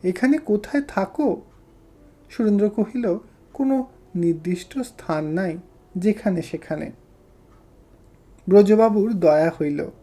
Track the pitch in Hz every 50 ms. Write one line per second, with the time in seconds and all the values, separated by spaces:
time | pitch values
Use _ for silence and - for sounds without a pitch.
0 | - 180 185 - - 262 294 320 - - 208 208 208 - - 285 277 - - 196
1 | 190 185 - - 302 240 170 - - - - - - _ - - _ _ _ _
2 | - - _ _ - - - - 226 214 208 202 208 208 208 - 208 - - 247
3 | 233 196 170 220 - - - _ - _ - - 269 269 269 262 254 - - -
4 | - _ - 175 170 170 165 160 156 175 180 175 - - - - 240 - - -
5 | - - 160 156 156 151 156 175 190 175 156 175 - - _ - _ _ - 185
6 | 180 214 208 208 - 208 185 165 160 - - 156 - - 156 151 156 139 - -
7 | - _ - _ _ _ _ _ _ _ - - _ _ - - - _ - _
8 | - - - _ _ - - - _ 185 185 208 208 190 214 214 226 226 208 214
9 | 196 226 226 185 170 156 151 151 156 165 165 - 156 147 147 147 147 - - -